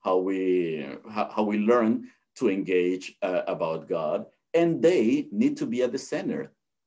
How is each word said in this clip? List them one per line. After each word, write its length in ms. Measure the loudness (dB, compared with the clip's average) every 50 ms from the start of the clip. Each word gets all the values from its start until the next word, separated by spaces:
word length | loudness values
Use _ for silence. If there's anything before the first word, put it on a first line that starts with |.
how 160 | _ 0 0 2
we, 680 | 2 0 0 0 2 2 2 2 2 0 -4 -6 -6 -10 -12 -14 -14 -8
how, 220 | -4 -4 -4 -2 0
how 60 | -2 0
we 140 | 0 0 0
learn 500 | 2 4 4 4 4 2 2 0 -2 -8 -18 _ _ _ _
to 160 | -2 0 0
engage, 680 | 0 0 -2 0 2 2 2 2 0 -2 -6 -12 -10 _ -4
uh, 200 | -2 -2 -2 -2
about 420 | -4 -4 -4 -2 -4 -4 -4 -4 -4
God. 380 | -4 -2 -2 -2 -2 -4 -4 -8 _ _ _ _ 0
And 300 | 2 2 2 2 4 4
they 460 | 4 6 6 4 4 2 2 -2 -4
need 260 | -2 0 2 2 2 0
to 80 | -4
be 160 | -4 -2 -2 -2
at 100 | 0 -2
the 60 | -4
center 520 | -6 -6 -6 -6 -4 -4 -4 -4 -6 -10 -14 _ _ _ _ _ _